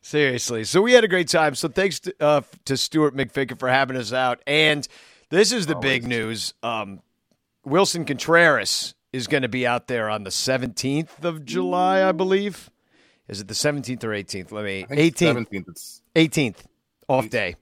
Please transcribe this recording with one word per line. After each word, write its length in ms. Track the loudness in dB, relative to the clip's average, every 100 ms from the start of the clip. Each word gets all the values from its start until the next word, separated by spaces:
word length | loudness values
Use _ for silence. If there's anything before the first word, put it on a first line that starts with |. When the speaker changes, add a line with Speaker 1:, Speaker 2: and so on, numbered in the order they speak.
Speaker 1:
Seriously. 600 | -2 2 2 0 -4 -4
So 180 | 0 2
we 120 | 6
had 100 | 6
a 40 | 6
great 200 | 0 2
time. 280 | 2 2
So 120 | 0 -4
thanks 320 | 0 0 -2
to, 120 | -10 0
uh, 220 | 2 2 0 -16
to 120 | -4 -2
Stuart 380 | 0 2 2
McFicken 420 | 0 -4 -2 -4 -4
for 80 | 0
having 300 | 2 2 -4
us 160 | -4
out. 260 | -2 0 -2
And 420 | 0 2 4 2 -4 -16 -20 _ _
this 220 | 2 4
is 140 | 2
the 100 | -2
big 280 | -2 0 0
Speaker 2:
Always. 140 | -2 -4
Speaker 1:
news. 340 | -4 -6 -8 -8
Um, 380 | -6 -6 -8 -14 _ _ _ _ _ _
Wilson 400 | 0 2 2 0
Contreras 880 | -6 -6 2 6 6 4 0 -4 -6 _ _
is 160 | -8 -2
gonna 220 | -2 0
be 160 | -2
out 220 | -2 -2 -2
there 200 | -4 -2
on 140 | -4
the 80 | -6
seventeenth 920 | -4 -2 -2 -2 -4 -2 -2 -4 -6
of 180 | -8 -6
July, 640 | -6 -4 -2 0 2 2 2
I 40 |
believe. 580 | 0 2 0 0 -8 -20 _ _ _ _ _ -14
Is 140 | -14
it 60 | -8
the 80 |
seventeenth 480 | -2 -2 -2 -6 -6
or 100 | -4
eighteenth? 380 | -6 -6 -12 -10
Let 120 | -8
me, 180 | -6 -6
Speaker 2:
I 20 |
think 60 | -4
it's 80 | 2
Speaker 1:
eighteenth. 340 | 2 4 2
Speaker 2:
seventeenth. 320 | 2 -4 -8 -10
It's 320 | -18 -18 -20 _
Speaker 1:
Eighteenth. 520 | 2 4 2 -2 -4 -20 _ _ _ 0
Off 160 | 0
Speaker 2:
eighteenth. 60 | 0
Speaker 1:
day. 240 | -2 -4 -6